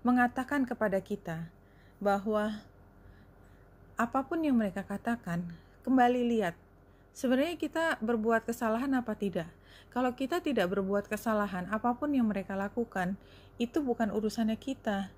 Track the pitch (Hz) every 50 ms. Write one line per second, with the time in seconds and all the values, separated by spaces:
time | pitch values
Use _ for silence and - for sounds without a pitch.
0 | - 240 247 247 247 247 247 - 254 247 294 294 262 240 247 - 220 208 185 196
1 | 190 - 208 202 - - 165 160 165 165 - - - - - - - - - -
2 | 196 202 196 202 196 220 214 214 208 214 214 214 - - - - - - - -
3 | - - - - - - - - - - - - - - - - - - - -
4 | 226 233 - 262 269 - 349 330 320 302 262 233 220 196 170 196 190 - 202 202
5 | - - 233 233 - 185 170 175 175 175 170 - - - - - - - 254 254
6 | 247 240 247 254 247 240 233 226 202 175 - - - - - - - - - -
7 | - - _ - - 247 247 262 285 330 349 320 - 294 - 330 330 330 294 -
8 | - 214 240 226 214 226 233 226 220 - 233 - 247 226 220 226 262 285 269 254
9 | 240 - 214 - - 202 170 185 160 170 - - - - - - - - - 247
10 | 254 254 240 - 269 262 330 359 349 311 277 226 185 180 190 202 196 190 202 202
11 | 202 - 214 208 - 233 220 208 208 196 185 180 180 175 208 220 - 240 247 247
12 | 302 294 285 269 240 214 208 196 185 - 196 190 196 202 - - 233 226 - 196
13 | 180 180 196 - - - - - - - - - 240 233 - 339 294 254 240 -
14 | 233 214 180 214 214 214 - - 226 220 220 220 - - 269 - - 226 208 196
15 | 196 190 -